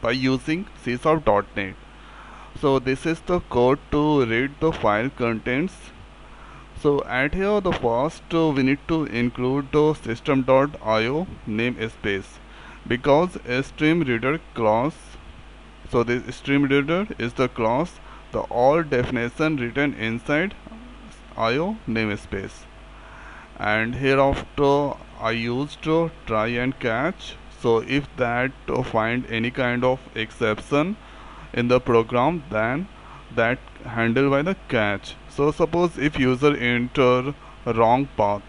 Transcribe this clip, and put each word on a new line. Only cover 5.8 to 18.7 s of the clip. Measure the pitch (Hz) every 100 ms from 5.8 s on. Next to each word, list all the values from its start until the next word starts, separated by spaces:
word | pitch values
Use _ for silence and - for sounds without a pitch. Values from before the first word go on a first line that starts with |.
| - - - - - - - - - -
So | 147 143
at | - 123 143 185
here, | 196 208
the | 185
first, | - 120 117 147 - -
uh, | 170 160
we | 139
need | 131 139 -
to | 165
include | 147 113 120 120 127 135 135
the | 151 151
system | 151 - 113 - 135
dot | 127 131 143 151
I | 110 110 113
O | 147 185 - -
namespace, | 107 120 117 110 - 107 98 - - - - - - -
because | 123 143 143 180 - -
a | 123
stream | 139 - 156 170
reader | 143 117 123 160 - -
class, | 110 110 139 - - - - - - - - - -
so | 127
the | 117 123 113
stream | 123 - 143
reader | 139 139 143 170 208 -
is | 117
the | - 135
class, | - 113 123 175 - - - -
the | 113 - 120
all | 127